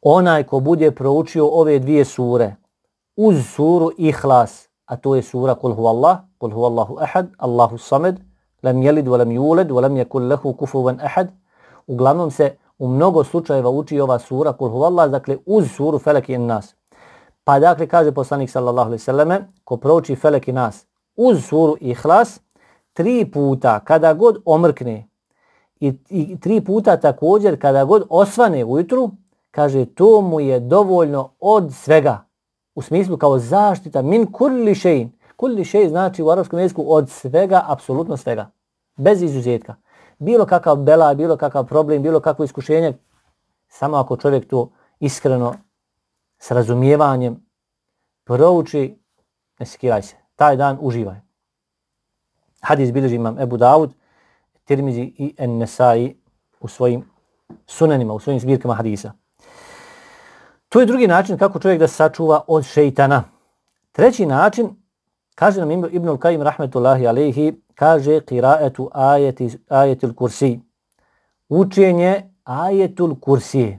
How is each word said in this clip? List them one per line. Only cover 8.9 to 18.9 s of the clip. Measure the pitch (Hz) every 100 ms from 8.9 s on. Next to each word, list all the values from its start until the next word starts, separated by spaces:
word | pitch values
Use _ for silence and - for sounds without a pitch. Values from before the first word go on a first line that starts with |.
| 151 135
wa | 123
lam | 120
yulad | 117 143 165 180
wa | 127
lam | 131 139
yakul | 123 135 123
lahu | 139 139
kufuwan | 127 135 135 127 127 139
ahad. | - 185 _ _ _ _ _ _
Uglavnom | 127 127 156 165
se | 131 147 135 _ _
u | 127
mnogo | 131 175 165
slučajeva | 135 170 165 139 123
uči | 135 156 147
ova | 135 123
sura | - 131 151
Kul | 127 127
huvallah, | 117 156 180 156
dakle, | 135 - 139 -
uz | 214 147
suru | - 147 151
Felek | 151 147 -
i | 127
Nas. | 120 113 101 _ _ _ _ _ _ _
Pa, | - 139
dakle, | 156 160 160
kaže | 175 156
Poslanik, | 139 131 143 131
sallallahu | 135 123 123
alejhi | 113